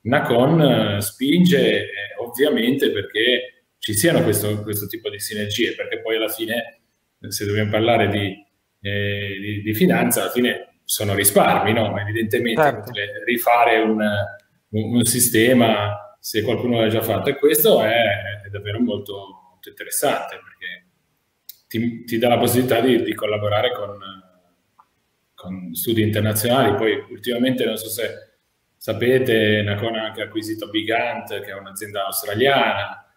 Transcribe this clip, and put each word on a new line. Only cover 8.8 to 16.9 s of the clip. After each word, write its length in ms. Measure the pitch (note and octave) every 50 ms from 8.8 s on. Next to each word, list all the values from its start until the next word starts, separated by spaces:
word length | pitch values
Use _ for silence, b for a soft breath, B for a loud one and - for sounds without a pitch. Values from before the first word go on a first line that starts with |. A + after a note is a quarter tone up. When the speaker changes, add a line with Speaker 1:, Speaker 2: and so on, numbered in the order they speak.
| - G2+ G2+ G2+ G2+ G2+ G2+ G2+ G2+ G2+ G2 F#2+
Speaker 1:
di, 200 | G2+ G#2 G#2 G2+ G2+
di 100 | A2 G#2+
finanza, 480 | - F#3 - - A#2+ A#2+ A#2+ - A2+
alla 80 | G2 F#2
fine 520 | - B2 B2 A#2+ - - - - _ _ _
sono 320 | - - - G#2+ G2+ G2
risparmi, 580 | G2 F#2+ - - G3 D#3+ - - - - G#2+ A2
no? 160 | A#2+ A2 G#2
Ma 120 | G#2 G#2
evidentemente 600 | G2+ G2+ G#2 A2+ A2 G#2+ B2 A#2+ A#2+ A#2 A2+ D3+
Speaker 2:
Certo. 160 | D#3 C#3+ B2
Speaker 1:
è 120 | G#2 G#2 -
utile 340 | - G#2 G2+ G2+ - - -
rifare 540 | B2 B2 A#2 - B2 A#2 A#2+ A#2+ A#2 A2+ A2
un, 200 | A2 A2 A2 G#2+ G#2+ G#2 G#2 G2+ G2+ - - - _ _ _ _ _ _
un, 260 | A2 A2 A2 G#2 A#2
un 80 | A#2+ A2
sistema, 1120 | - - B2 A#2+ - - A2 A2+ B2 C3 B2 A#2 A2 G#2+ G#2 G#2 G2+ G#2 - - - - _
se 240 | - - - A2 G#2
qualcuno 360 | B2 A#2 - B2+ B2 A#2+ A#2
l'ha 100 | A2
già 120 | G#2+